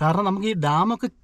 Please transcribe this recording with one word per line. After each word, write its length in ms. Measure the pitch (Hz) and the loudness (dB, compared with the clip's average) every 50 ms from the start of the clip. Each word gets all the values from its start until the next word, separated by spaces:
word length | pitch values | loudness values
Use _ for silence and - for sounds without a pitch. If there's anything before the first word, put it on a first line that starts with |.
കാരണം 240 | 156 156 165 185 208 | 0 0 2 2 0
നമുക്ക് 220 | 196 190 196 202 220 | 0 -2 -2 -2 -2
ഈ 60 | 220 | -2
ഡാമൊക്കെ 560 | 175 147 147 147 156 180 220 233 233 - 247 - _ | 0 0 0 2 2 2 0 0 -2 -4 -8 -8 _